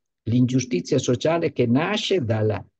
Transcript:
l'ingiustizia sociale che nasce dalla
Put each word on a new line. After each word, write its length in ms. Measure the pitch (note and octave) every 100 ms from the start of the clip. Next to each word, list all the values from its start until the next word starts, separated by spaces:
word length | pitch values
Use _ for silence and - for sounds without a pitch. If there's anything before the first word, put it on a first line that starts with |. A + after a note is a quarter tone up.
| _ _
l'ingiustizia 760 | - B2 B2 B2+ - F3 - C3+
sociale 540 | - B2 D#3 E3+ E3
che 120 | -
nasce 580 | A#2+ B2 F3 G#3 - F#3+
dalla 400 | A#2 A2 G#2+ F#2+ - _